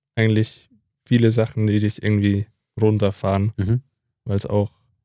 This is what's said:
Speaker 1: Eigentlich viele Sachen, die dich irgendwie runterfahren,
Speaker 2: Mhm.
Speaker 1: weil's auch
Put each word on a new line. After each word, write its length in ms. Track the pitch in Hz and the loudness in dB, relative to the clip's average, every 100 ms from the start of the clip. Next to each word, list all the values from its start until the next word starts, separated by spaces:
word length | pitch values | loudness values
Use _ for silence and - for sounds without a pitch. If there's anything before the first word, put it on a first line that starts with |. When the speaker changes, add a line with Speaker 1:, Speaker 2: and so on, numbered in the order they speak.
| _ - | _ -2
Speaker 1:
Eigentlich 520 | 110 107 110 - - _ _ _ - | 0 2 -2 -6 -20 _ _ _ -2
viele 240 | 120 113 | 2 4
Sachen, 360 | 113 110 - 107 | 2 0 -2 0
die 140 | 104 | 0
dich 220 | 104 - | 0 -2
irgendwie 440 | 107 104 101 101 104 _ _ - | -2 0 2 0 -4 _ _ -2
runterfahren, 720 | 107 107 101 95 98 98 101 - | 0 2 0 -2 -2 -2 -2 -2
Speaker 2:
Mhm. 260 | 98 120 - _ _ _ | -2 -2 -4 _ _ _
Speaker 1:
weil's 220 | - 101 - | -6 -4 -2
auch 260 | 104 101 _ _ _ | -2 -4 _ _ _